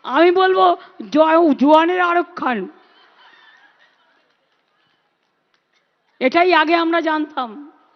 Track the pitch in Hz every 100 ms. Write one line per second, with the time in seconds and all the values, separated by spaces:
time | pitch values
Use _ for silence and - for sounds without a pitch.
0 | - 269 349 359 370 381 370 339 - -
1 | 208 285 320 320 339 262 277 311 330 370
2 | 349 349 - - 302 226 185 _ _ _
3 | _ _ - _ _ _ _ _ _ _
4 | _ _ _ _ _ _ _ _ _ _
5 | _ _ _ _ _ _ _ _ _ _
6 | _ _ 254 339 359 330 311 339 330 339
7 | 320 311 302 285 240 208 294 _ _